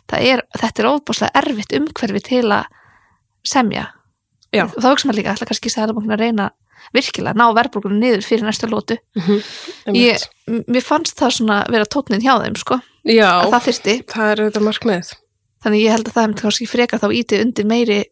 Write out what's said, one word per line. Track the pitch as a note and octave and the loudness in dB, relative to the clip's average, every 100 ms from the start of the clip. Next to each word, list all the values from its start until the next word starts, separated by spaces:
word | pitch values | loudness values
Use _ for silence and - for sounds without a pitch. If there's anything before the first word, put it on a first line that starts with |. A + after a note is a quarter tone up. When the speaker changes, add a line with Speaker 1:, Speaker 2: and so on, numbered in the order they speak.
| - | -4
Speaker 1:
það | - | 0
er, | B3+ B3 - - | 2 2 -2 -6
þetta | A3+ - | -4 0
er | A3+ | 0
ofboðslega | C#4+ C#4+ - G#3+ | 0 -2 -2 0
erfitt | - D4+ G#3+ - C4+ | 0 0 -2 -4 -2
umhverfi | D#4 - G#3+ G3+ | -4 -4 -4 -4
til | - B3 A3+ | -2 0 2
að | G3+ - _ _ _ _ _ _ _ - | 0 -4 _ _ _ _ _ _ _ -2
semja. | C4+ G#3+ - - - _ _ _ _ _ | 0 0 -2 -8 -14 _ _ _ _ _
Speaker 2:
Já. | G#3+ E3+ | -2 -2
Speaker 1:
Þá | - B3 | 0 2
hugsa | C#4+ C#4 | 2 0
maður | G#3+ | -2
líka, | - | -2
ætla | G#3+ A#3 | -4 -6
kannski | - A#3 | -6 -4
Seðlabankinn | - A3 A3+ G#3+ | -4 -4 -4 -4
að | G#3+ | -2
reyna | A#3 A3 G3 - _ _ - | 0 0 -4 -6 _ _ -4
virkilega | B3+ - - G#2 | -2 -2 -4 -2
að | G#3+ | 4
ná | A#3+ A3 | 4 4
verðbólgunni | - G3+ G3 G#3 | 0 -2 -2 0
niður | B3+ G3+ | 2 2
fyrir | - A3 G#3 | 0 -2 0
næstu | G#3+ A3 | -4 -4
lotu. | G#3+ - A#3 _ G#3 | -4 -4 -6 _ -4
Speaker 2:
Mhm, | E3+ G#3 - - - - - | 0 0 -2 -14 -16 -12 -2
Speaker 1:
Ég, | A#3+ A#3+ G3 | 2 4 2
Speaker 2:
einmitt. | - _ - | -4 _ -6
Speaker 1:
m-, | A#3 - | -6 -2
mér | B3 | -2
fannst | - D#4+ D#4+ - | 0 -2 -2 0
það | B3+ | 0
svona | - G#3+ G3+ - | 2 0 0 0
vera | A3+ | 0
tónninn | G#3 C#4+ - G3+ | 0 -2 -2 0
hjá | C4 A#3 | 2 2
þeim, | - - | 0 -6
sko. | - B3+ - _ | -4 -4 -6 _
Speaker 2:
Já. | - A3+ G3 F3+ | 2 6 6 4
Speaker 1:
Að | F3+ | 4
það | A#3+ C4+ | 2 2
þyrfti. | - - A#3+ - | -2 0 -2 -4
Speaker 2:
Það | A3+ G#3+ | -2 0
er | G#3+ | 0
auðvitað | G#3+ G#3+ G#3+ | 0 0 0
markmiðið. | - A3+ F3+ - - _ _ _ _ | 0 -2 -2 -4 -16 _ _ _ _
Speaker 1:
Þannig | A3 G#3+ | 0 2
ég | A3 | 4
held | A3+ A3+ | 2 0
að | |
það | A#3+ G#3+ | 0 0
hefði | G#3 | 0
kannski | G#3+ - A#3 | -2 -2 -2
frekar | A#3+ A#3+ A#3 | -2 0 0
þá | G#3 | 0
ítið | A#3 A#3 G3+ | 0 0 0
undir | A#3 - G#3 | 0 0 0
meiri | A#3 A3+ G#3 - | 2 2 0 -2